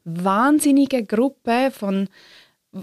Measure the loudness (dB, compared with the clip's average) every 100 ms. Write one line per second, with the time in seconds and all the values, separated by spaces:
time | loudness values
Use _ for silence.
0 | -12 -6 -2 0 2 2 2 2 2 -2
1 | -2 -2 -2 -4 -4 -2 -2 -4 -4 -4
2 | -4 -10 -20 -20 _ _ _ -20